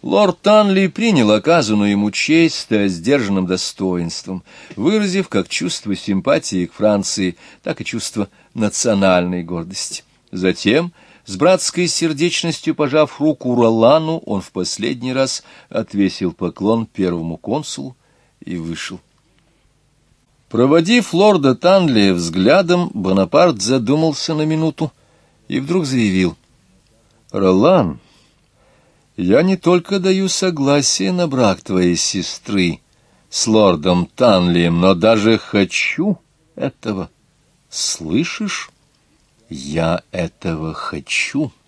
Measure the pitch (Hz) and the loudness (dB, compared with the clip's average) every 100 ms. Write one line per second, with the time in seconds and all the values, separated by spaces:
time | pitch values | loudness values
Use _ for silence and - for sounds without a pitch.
0 | - 190 202 175 202 214 208 196 190 - | 2 2 2 2 4 4 4 2 0 0
1 | 226 175 107 107 147 170 107 104 101 101 | 2 4 4 4 4 2 2 2 2 2
2 | 104 - - 160 165 - - 104 101 87 | 0 -2 0 2 2 0 -2 0 0 -2
3 | 92 139 104 98 90 92 - - 95 90 | 0 0 0 -2 -2 -4 -6 -6 -4 -2
4 | 85 - - 92 _ - - - 127 214 | -4 -8 -12 -14 _ -20 -20 -4 0 0
5 | 202 190 185 101 92 - 90 - 104 95 | 0 -2 -2 -4 -2 -6 -6 -6 -6 -6
6 | - 95 85 80 - 92 87 - 107 101 | -2 -2 0 0 0 -4 -4 0 0 0
7 | 95 - 92 85 - - - 160 - 117 | -2 -4 -4 -6 -20 -14 -10 -8 -8 -8
8 | - 113 101 _ _ - 104 - 120 101 | -8 -6 -8 _ _ -4 -4 -2 0 2
9 | 95 90 90 90 85 87 82 95 - - | 4 4 2 -4 -6 -8 -8 -10 -12 -14
10 | _ _ _ 92 92 90 - 131 175 _ | _ _ _ -2 0 0 2 0 0 _
11 | _ _ - 95 165 185 - - 175 - | _ _ -14 0 2 2 0 -2 -2 -2
12 | 165 143 170 - 170 156 - 156 147 151 | -2 0 -2 -2 -4 -6 -6 -2 0 2
13 | 151 - 151 147 127 120 117 113 113 151 | 0 0 -2 -2 -2 2 4 6 6 4
14 | 156 160 - 101 90 98 90 - 101 131 | 2 -6 -4 -6 -6 -8 -6 -4 -6 -6
15 | 127 131 135 - - - _ - 107 101 | -6 -2 -2 -4 -14 -20 _ -8 -6 -2
16 | 98 - 92 82 90 - 98 113 110 - | -2 0 -6 -4 -8 -4 -2 -2 -2 -4
17 | 95 87 82 80 - 135 147 - 139 127 | -4 -4 -8 -10 -6 -6 -6 -12 -14 -16
18 | _ _ _ _ - 87 82 80 - 92 | _ _ _ _ -12 -10 -8 -10 -12 -14
19 | _ _ _ _ _ _ _ _ _ _ | _ _ _ _ _ _ _ _ _ _
20 | _ _ _ _ _ 110 131 160 170 247 | _ _ _ _ _ 0 2 2 4 0
21 | 214 165 208 190 139 127 170 190 170 113 | 0 2 4 4 2 2 4 4 4 4
22 | 98 90 82 85 98 170 175 175 175 - | 4 2 -2 0 4 4 4 0 0 -4
23 | 95 95 92 143 175 113 101 131 113 147 | 0 2 2 4 2 2 -2 -2 0 0
24 | 160 143 - 156 156 156 160 - 160 _ | 0 -2 -4 -2 -2 0 -2 -2 -8 _
25 | _ _ _ _ _ 139 139 180 147 131 | _ _ _ _ _ -6 -2 -2 0 0
26 | 107 92 90 78 _ _ _ _ _ _ | 2 2 0 -2 _ _ _ _ _ _
27 | _ _ _ 101 95 92 135 185 95 67 | _ _ _ 0 2 4 4 4 0 -6
28 | _ _ _ _ _ _ _ _ _ _ | _ _ _ _ _ _ _ _ _ _
29 | _ - 90 117 180 190 170 180 170 196 | _ -6 2 2 2 0 2 2 0 -2
30 | 185 190 190 - 185 160 139 143 135 - | 0 0 0 -2 -2 0 0 2 0 -2
31 | 190 180 175 131 113 92 - 92 90 85 | -2 -2 -2 2 2 0 -2 0 2 0
32 | - 98 85 - - 104 87 87 _ _ | -2 -4 -6 -10 -6 -2 -2 -4 _ _
33 | _ _ _ - - 110 104 85 82 90 | _ _ _ -6 2 4 4 2 0 0
34 | 85 - 123 95 90 85 85 85 92 92 | -2 2 4 4 2 2 2 2 2 4
35 | 107 113 104 113 - 107 92 - - - | 4 4 4 2 0 0 0 -2 -6 -2
36 | 196 180 _ _ _ - 135 _ 120 95 | -2 -4 _ _ _ -8 -8 _ -8 -6
37 | 92 _ _ _ _ _ _ - - - | -8 _ _ _ _ _ _ -8 -8 -8
38 | 80 101 175 - 208 - - _ _ _ | -4 -2 -2 -6 -8 -8 -12 _ _ _
39 | _ _ _ _ _ 76 67 78 82 85 | _ _ _ _ _ -14 -8 -4 -2 -4
40 | _ 92 85 _ - 82 80 78 - 78 | _ -8 -8 _ -8 -6 -8 -8 -10 -10
41 | - - - 135 147 _ | -6 -6 -4 -4 -6 _